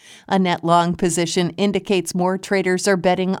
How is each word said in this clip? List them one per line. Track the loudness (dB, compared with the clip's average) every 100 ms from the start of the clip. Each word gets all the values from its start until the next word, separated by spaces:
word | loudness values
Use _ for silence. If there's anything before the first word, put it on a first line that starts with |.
| -20 -20 -2
A | 0
net | 2 0
long | 2 2 2 0
position | -2 0 -2 0 -2
indicates | 0 -2 -2 -2 -2 -2 -2
more | -2 -2
traders | -2 -2 0 0 2
are | 2
betting | 2 0 0 -2